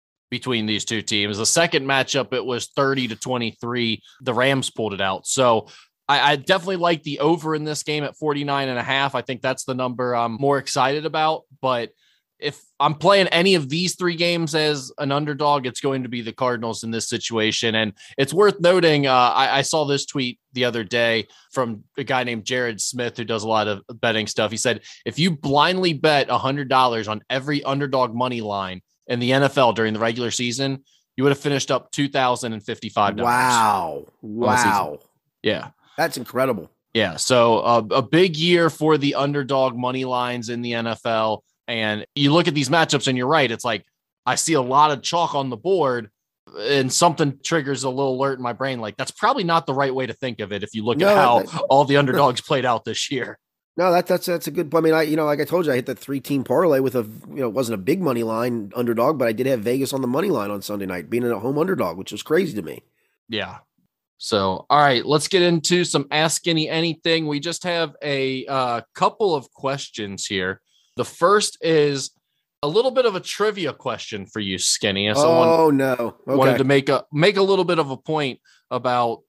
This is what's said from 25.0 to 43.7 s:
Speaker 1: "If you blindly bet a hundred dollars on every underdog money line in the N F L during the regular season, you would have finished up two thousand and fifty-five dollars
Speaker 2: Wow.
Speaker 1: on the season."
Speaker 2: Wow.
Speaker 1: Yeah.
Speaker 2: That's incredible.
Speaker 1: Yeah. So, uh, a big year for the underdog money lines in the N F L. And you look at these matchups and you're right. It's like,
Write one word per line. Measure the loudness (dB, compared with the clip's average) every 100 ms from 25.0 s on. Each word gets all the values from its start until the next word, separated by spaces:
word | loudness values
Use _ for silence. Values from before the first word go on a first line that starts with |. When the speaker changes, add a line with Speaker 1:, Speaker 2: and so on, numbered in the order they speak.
Speaker 1:
"If | -10 -2
you | -2 -2
blindly | 0 2 2 2 -2
bet | 0 2 2 2
a | -2
hundred | -2 -4 0
dollars | 2 2 0 -4
on | -8 -6
every | -6 -4 -4
underdog | -2 -4 -2 0 -2
money | -2 -4 -4
line | -6 -6 -6 -10 -18 _ -8
in | -4
the | 2
N | 2
F | 4 4
L | 2
during | 4 0
the | 0
regular | -2 -2 -4
season, | -4 -4 -4 -4 -6 _ _ _ 0
you |
would | 2
have | 2
finished | 0 -2 -2
up | -4 -4
two | -4 -2
thousand | 0 0 0 -4
and | -8
fifty-five | -8 -10 -6 0 0 0
dollars | 0
Speaker 2:
Wow. | 2 4 4 4 2 -2 -8 -14 _
Speaker 1:
on | -10 -2
the | 0 2
season." | 2
Speaker 2:
Wow. | 0 -2 -8 _ _ _ _
Speaker 1:
Yeah. | -4 -4 -6 _ _ -4
Speaker 2:
That's | -4 -4
incredible. | -6 -2 -2 -2 -8 _ _
Speaker 1:
Yeah. | -2 0 -2
So, | 2 4 6 4
uh, | 4 2 2
a | -2
big | 2 4 2 2
year | 2 4 2
for | 2 2 2
the | 2 0
underdog | -2 -2 0 2 0 0
money | -4 -4 -2
lines | -2 -2 -4 -6
in | -6
the | -4 -4
N | -4
F | -4
L. | -2 0 0 -2 _ _ -8
And | -2 -2 -2 -6 0
you | 2
look | 4 2
at | 0
these | 2
matchups | 2 2 0 0
and | -2
you're | 2
right. | 2 2
It's | -2
like, | -4